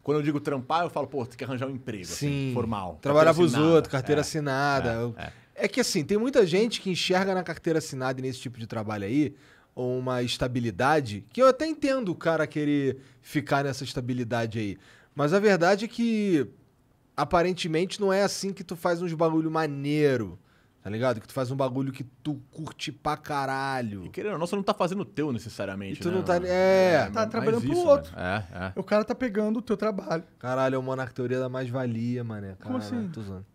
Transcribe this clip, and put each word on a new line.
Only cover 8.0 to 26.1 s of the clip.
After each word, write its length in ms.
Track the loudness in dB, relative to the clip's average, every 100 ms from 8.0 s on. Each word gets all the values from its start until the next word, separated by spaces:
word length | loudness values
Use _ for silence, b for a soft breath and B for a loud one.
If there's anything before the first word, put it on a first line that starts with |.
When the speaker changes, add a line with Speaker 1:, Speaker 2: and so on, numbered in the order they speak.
| -4 -2
Speaker 2:
e 40 |
nesse 160 | -6 -6
tipo 180 | -10 -10
de 80 | -8
trabalho 380 | -6 -4 -4 0
aí 300 | 2 0 B B B B -6
uma 480 | -4 -2 -2 -2
estabilidade, 1000 | -2 -2 -2 -2 -2 2 4 4 0 -8 -8
que 100 | 4
eu 60 | 6
até 200 | 6 -2
entendo 420 | 0 0 0 -2
o 60 | 0
cara 320 | 0 2 0
querer 500 | 0 2 2 2 -2 B B
ficar 420 | -4 -4 0 0
nessa 200 | 0 -4
estabilidade 760 | -6 -6 -4 -4 -2 -2 -2 -4
aí. 200 | -6 -8 B B B
Mas 180 | -2 2
a 80 | 4
verdade 460 | 4 6 4 4 0
é 20 |
que, 600 | -2 0 2 2 2 0 -8 _ _ _ _ _ -4
aparentemente, 840 | 2 2 2 0 -2 0 -2 0
não 100 | 0
é 120 | 2
assim 280 | 2 -2 -6
que 100 | -8
tu 120 | -12 -4
faz 260 | -2 0
uns 120 | -2
bagulho 360 | 2 2 4 0
maneiro, 880 | 0 -2 -2 -2 4 4 4 -2 -10 b b b b
tá 80 | -8
ligado? 320 | 0 0 0
Que 60 | -4
tu 60 |
faz 180 | -6 -4
um 40 | 0
bagulho 360 | -2 0 -4
que 120 | -6
tu 380 | -14 _ -8 -8 -10
curte 400 | -14 -14 -10 -10
pra 240 | -6 -6 -6
caralho. 880 | -4 -4 -2 -2 -2 -2 -4 -6 -10
Speaker 1:
E 40 |
querendo 240 | -8 -6
ou 60 | -4
não, 80 | -2
você 80 | -2
não 80 |
tá 100 | -2
fazendo 280 | 0 -2 -2
o 40 | -6
teu 260 | -4 -2
necessariamente, 680 | -4 -6 -8 -6 -6 -8 -6
Speaker 2:
E 40 |
tu 60 |
Speaker 1:
né, 60 | -2